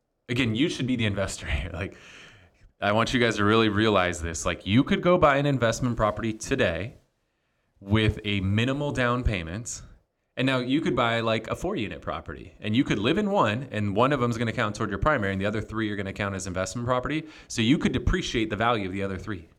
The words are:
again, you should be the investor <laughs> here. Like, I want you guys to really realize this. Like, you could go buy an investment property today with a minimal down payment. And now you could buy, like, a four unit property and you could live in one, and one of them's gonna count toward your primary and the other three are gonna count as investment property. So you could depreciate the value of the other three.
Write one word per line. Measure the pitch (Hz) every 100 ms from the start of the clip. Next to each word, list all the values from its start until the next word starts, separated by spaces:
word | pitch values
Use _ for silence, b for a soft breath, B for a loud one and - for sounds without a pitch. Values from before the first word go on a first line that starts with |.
| _ _ -
again, | 123 123
you | 110 170
should | - 127
be | 123
the |
investor | 110 98 95 - -
<laughs> | -
here. | 90
Like, | 85 98 - B B B B B B B -
I | 98
want | 107 113
you | 127
guys | 117 104
to |
really | 101 113 110
realize | 98 113 101 90 85
this. | 85 80 92
Like, | 85 92
you | 113
could | - 190
go | 175 180
buy | 151 139
an |
investment | 143 135 113 - 127 113
property | 110 104 113
today | 110 - 135 104 82 110 - _ _ _ _ _ _ _ -
with | 98 107 107 98
a | 104 101
minimal | 95 104 120 139 147
down | 127 120 120
payment. | 120 98 80 98 120 - - - _ _ _ -
And | 131
now | 131
you | 120 143
could | 151 131
buy, | 117 117
like, | 113 110 -
a |
four | - 180 196
unit | 98 82
property | - 73 - 71 - -
and | 104
you | 113
could | 143 123
live | 107 175
in | 208
one, | 196 117 110 139
and | 107 104
one | 98 127
of | 143
them's | 120 113
gonna | 117
count | 110 110
toward | 104 107
your | 98
primary | 156 143 98
and | 95
the | 101
other | 110
three | - 107 107
are | 104
gonna | 98
count | 95 101
as | 98 92
investment | 90 95 123 120
property. | 127 127 151 156 B B
So | -
you | 113 151
could | 196
depreciate | 127 - 185 - 120 110
the | 98
value | 113 117 92
of |
the | 98
other | 98 92
three. | 107 95 -